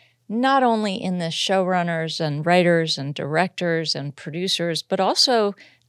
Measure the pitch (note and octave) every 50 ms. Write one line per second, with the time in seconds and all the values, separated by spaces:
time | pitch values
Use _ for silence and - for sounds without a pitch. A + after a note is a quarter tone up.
0 | _ _ _ _ _ - G3+ A#3 B3+ C4+ C4+ C4+ B3+ A#3+ A3+ A3 G#3+ G#3 F#3 -
1 | - F#3 F#3 F3+ E3+ E3 D#3+ - - - F#3+ F#3+ F#3 F3+ F#3 F3+ F3 F3 E3 D#3+
2 | D#3+ D#3+ D#3 - E3 D3+ C#3+ D3 D#3 E3+ F3 F3+ F3 F3 E3+ E3 D#3+ D#3+ - -
3 | C3+ C#3+ D3 - C#3+ C#3 D#3 D#3+ F3+ F#3 - - F3 E3+ E3 E3 D#3+ D3+ - C#3+
4 | C#3 C#3+ C#3 - - E3 D3 F3 F3+ G3 - - E3+ E3+ D#3+ - - - F#3+ F#3+
5 | F#3+ G3+ D#4+ - - C4+ B3 A3+ G#3 G3+ G3 - - - _ _ _